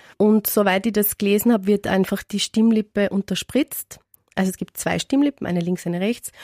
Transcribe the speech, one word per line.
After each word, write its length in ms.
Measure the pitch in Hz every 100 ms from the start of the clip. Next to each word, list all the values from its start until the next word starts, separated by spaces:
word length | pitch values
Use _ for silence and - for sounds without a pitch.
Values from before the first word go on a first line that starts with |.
| - _
Und 300 | 214 214 208
soweit 400 | - 202 185 226
ich 80 |
das 240 | 208 202 -
gelesen 340 | 202 208 233
hab, 140 | 226 190
wird 200 | 202 -
einfach 360 | 190 185 196
die 180 | - 202
Stimmlippe 680 | - - 226 220 208 - 202
unterspritzt. 880 | 196 190 185 - 254 302 - - - _ _ _
Also 140 | - 190
es 80 | -
gibt 220 | 180 -
zwei 200 | - 170
Stimmlippen, 480 | - 269 285 - -
eine 140 | 175
links, 260 | 170 180 165
eine 140 | 175
rechts. 300 | 196 240 - -